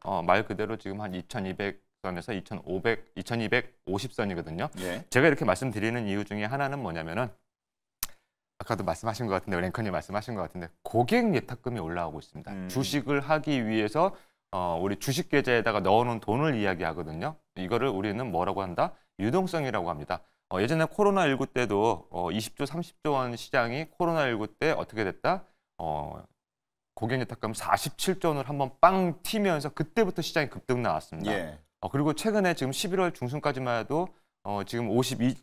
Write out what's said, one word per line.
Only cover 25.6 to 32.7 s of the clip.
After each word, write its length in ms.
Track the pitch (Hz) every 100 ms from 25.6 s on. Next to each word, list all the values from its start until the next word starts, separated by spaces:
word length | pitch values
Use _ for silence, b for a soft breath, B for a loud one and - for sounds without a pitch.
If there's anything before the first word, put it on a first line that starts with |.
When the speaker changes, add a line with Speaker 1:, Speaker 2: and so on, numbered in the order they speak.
| _ -
Speaker 1:
어, 440 | 82 76 73 73 - _ _ _ _ _ _
고객 240 | - 113 131
예탁금 360 | 117 120 110
사십칠 680 | 110 - 101 147 - - 180
조 80 | 170
원을 200 | 147 131
한번 220 | 143 135 -
빵 400 | 175 190 180 147
튀면서 480 | - 220 202 156 139
그때부터 520 | - 160 - 202 -
시장이 260 | 156 165 143
급등 320 | - - 123
나왔습니다. 520 | 110 78 - 80 101
Speaker 2:
예. 260 | 101 80 73 - -
Speaker 1:
어, 80 | 95
그리고 240 | 139 147
최근에 420 | - 220 208 185
지금 160 | 160 131